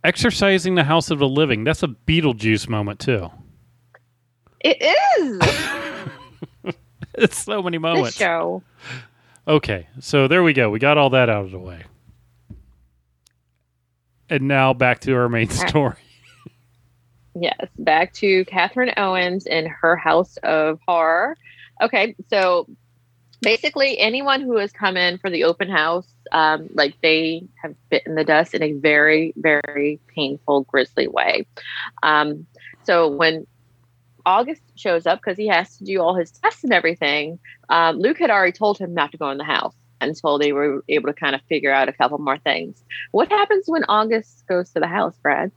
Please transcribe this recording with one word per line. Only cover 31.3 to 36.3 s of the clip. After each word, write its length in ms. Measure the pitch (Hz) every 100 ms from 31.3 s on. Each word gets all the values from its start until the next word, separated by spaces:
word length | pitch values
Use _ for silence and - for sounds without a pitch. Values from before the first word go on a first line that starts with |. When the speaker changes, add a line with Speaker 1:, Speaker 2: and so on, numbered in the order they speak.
| - - - - - - -
Speaker 2:
Um, 420 | 156 151 151 151 165 _ - -
so 240 | - 175 160
when 400 | 143 160 160 - _ _ _ _ _ _ _
August 380 | - 196 247 320 _ -
shows 280 | 208 170
up, 160 | 170 185
'cause 160 | - 185
he 120 | 214
has 280 | 175 190 -
to 60 |
do 160 | 196 190
all 140 | 170
his 160 | 185 165